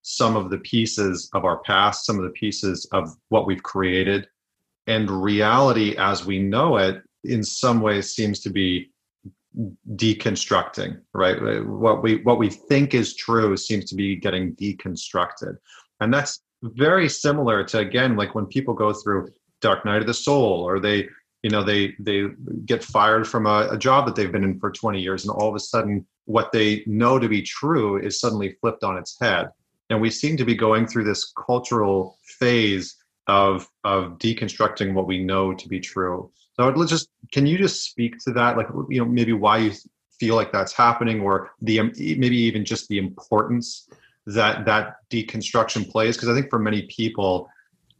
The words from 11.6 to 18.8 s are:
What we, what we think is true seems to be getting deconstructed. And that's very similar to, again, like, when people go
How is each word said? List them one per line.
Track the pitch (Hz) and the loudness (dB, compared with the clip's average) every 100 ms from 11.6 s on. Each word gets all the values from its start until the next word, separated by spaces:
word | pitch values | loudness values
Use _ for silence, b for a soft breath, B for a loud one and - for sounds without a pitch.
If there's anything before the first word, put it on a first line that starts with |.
| 107 | -4
What | 101 113 104 | 0 2 2
we, | 113 107 | 2 2
what | 123 113 | 2 2
we | 107 | 2
think | - - 139 139 | -2 0 2 4
is | 123 104 | 2 0
true | - - 113 110 95 | -4 0 2 2 0
seems | - 104 87 | -2 -4 -4
to | |
be | 95 98 90 | -4 -2 -2
getting | 98 92 92 - | -2 -2 -4 -4
deconstructed. | 101 95 95 85 - 90 90 - - - B B B _ | -6 -6 -10 -10 -6 -2 -2 -4 -12 -12 B B B _
And | 107 | 0
that's | 139 139 - _ _ | 0 -2 -10 _ _
very | 117 113 151 185 151 | -14 0 4 4 2
similar | - 151 147 120 104 | 0 0 2 2 0
to, | 95 110 | 0 -2
again, | 101 123 131 107 | 0 0 2 0
like, | 98 | -2
when | 110 95 | -4 -4
people | 135 131 | -4 -4
go | 107 | 0